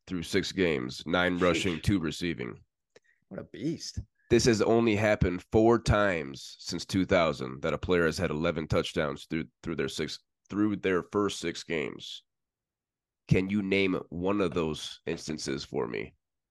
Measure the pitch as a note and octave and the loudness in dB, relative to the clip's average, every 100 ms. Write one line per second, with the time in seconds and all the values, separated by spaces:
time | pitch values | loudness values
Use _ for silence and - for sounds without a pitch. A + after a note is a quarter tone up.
0 | - F2+ D#2 G2+ E2 F#2 F2 C#2+ B1+ C2+ | -10 -8 -2 -2 -2 0 0 0 -4 -8
1 | D#2 F2+ F2+ F2 F2+ D#2+ F#2 D#2+ - G2+ | -2 0 2 2 2 2 0 -2 0 0
2 | D#2+ - F2 C#2+ B1 G1+ _ _ _ - | 0 -4 -4 -4 -8 -10 _ _ _ -20
3 | _ _ _ - - - D3+ E3 - - | _ _ _ -14 -14 -8 -6 -6 -8 -10
4 | - _ - A#2 B2+ G#2+ G2+ A2+ A#2 G2+ | -12 _ 2 4 6 4 4 4 4 4
5 | G#2+ G#2+ F#2+ F2+ - A2+ A2+ A#2 - A2 | 2 4 2 0 2 4 6 6 4 4
6 | G2+ E2+ C#2 C2+ - - - F2 - F#2+ | 4 2 -4 -10 -16 -16 -8 -8 -2 0
7 | F2+ F#2 D#2+ C#2 B1+ C2+ E2 D2+ - F2+ | 4 4 4 0 -6 -6 -4 -4 2 2
8 | D#2+ D#2+ E2+ D2+ E2+ D#2+ D#2 F2 D#2 E2+ | 4 2 -2 0 -2 -2 0 0 0 -2
9 | D2+ C#2+ - D#2+ - _ - D2+ C2+ - | -4 -4 -6 -6 -6 _ -8 -4 -4 -4
10 | D2+ - _ _ - G2 G#2+ G2+ F#2+ F2+ | -6 -6 _ _ -8 -2 0 0 0 0
11 | - G#2 G2+ - E2 E2 - D#2+ B1 G1+ | 0 0 0 -2 -6 -6 -6 -4 -4 -8
12 | - - _ _ _ _ _ _ _ _ | -14 -16 _ _ _ _ _ _ _ _
13 | _ _ - F#2+ F#2+ G#2 F#2+ G2 F#2+ F2+ | _ _ 0 2 2 -2 0 2 2 0
14 | - E2 F#2 G#2 F2+ F2 D#2+ D2+ - - | -6 -6 -2 0 0 0 -2 -4 -10 -12
15 | - E2 - D#2 D#2 C#2 - C#2 A#1+ A1 | -8 -8 -6 -8 -4 -6 -6 -6 -6 -6
16 | A1+ _ _ _ _ | -10 _ _ _ _